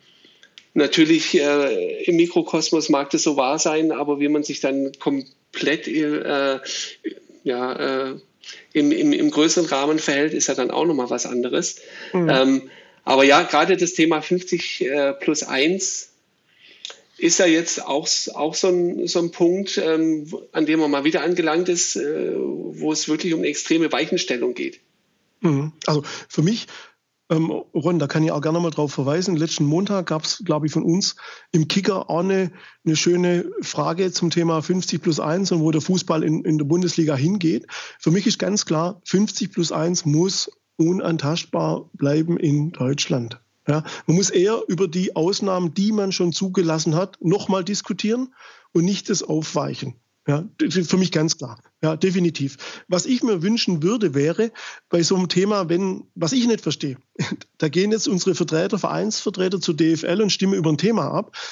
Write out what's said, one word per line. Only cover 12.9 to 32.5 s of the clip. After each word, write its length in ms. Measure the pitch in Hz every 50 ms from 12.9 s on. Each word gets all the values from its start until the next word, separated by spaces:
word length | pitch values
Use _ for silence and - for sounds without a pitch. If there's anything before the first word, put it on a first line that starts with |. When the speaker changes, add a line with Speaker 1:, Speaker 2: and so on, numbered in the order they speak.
| _ _ -
Speaker 1:
aber 200 | - 131 135 139
ja, 180 | 139 143 160
gerade 360 | 175 - - 147 160 175 185
das 160 | 170 170 165 -
Thema 280 | - 160 165 156 156
fünfzig, 640 | 156 - 180 180 180 - 180 165 - - - - -
äh, 280 | 131 139 147 139 139 139
plus 280 | 139 - - 151 147
eins 720 | - - - 135 143 160 185 190 - - - - - - _ _ _ _ _ _ _ _ _ _ - - - - - - - - _ _ _
ist 220 | - 170 165 170 -
ja 80 | 190
jetzt 360 | 170 160 165 170 170 - 151 -
auch, 240 | - 139 147 165 - - - - - -
auch 180 | - 147 156 160
so 140 | - -
ein, 400 | 185 180 180 175 175 180 - 180
so 100 | 175 -
ein 140 | 180 170 170
Punkt, 500 | - - 180 170 180 196 202 190 - 208 185
ähm, 480 | 160 160 160 160 160 156 156 151 156 190 - - -
an 160 | - 160 156
dem 140 | 147 156 160
man 100 | 156 147
mal 120 | 143 139 135
wieder 200 | 160 160 170 139
angelangt 440 | 170 180 175 160 160 151 170 180
ist, 280 | 180 175 170 - - -
äh, 400 | 151 139 147 156 156 - - -
wo 560 | - 131 - 147 - - - 156 156 156 151
es 180 | 156 151 - 156
wirklich 240 | 151 - - 180 160
um 60 | 156
eine 80 | 120
extreme 440 | 139 147 - - - 160 165 165 151
Weichenstellung 640 | - 120 156 165 190 170 - - 127 123 123 123 123
geht. 260 | - - - - - _ _ _ _ _ _ _ _ _ _ _ _
Speaker 2:
Mhm. 300 | - 170 143 139 147 156 - - -
Also 160 | - 156 147 143 - - - - -
für 140 | - - 151
mich, 240 | 185 233 220 - - - - - - _ _ _ _ _ _ _ -
ähm, 220 | 170 160 160 165
Ron, 480 | - - 175 - - 175 135 175 180 165
da 80 | -
kann 160 | - - 160 160
ich 80 | 160
auch 80 | 160 151
gerne 200 | 143 156 160 175
mal 100 | 175 165
drauf 240 | 156 - 151 139 -
verweisen. 420 | - 135 135 147 175 185 196 180
Letzten 300 | 151 160 - - - 156
Montag 400 | 143 160 175 196 190 202 190 175
gab's, 380 | - 160 156 - - - - 214
glaub 180 | 160 151 151 147
ich, 80 | 156
von 120 | - 165 -
uns 340 | 175 165 190 202 - - - - - - - - _
im 160 | - 165 156
Kicker 420 | 147 - 196 185 214 196 185 - -
auch 100 | 160 165
eine, 320 | 180 190 196 190 190 165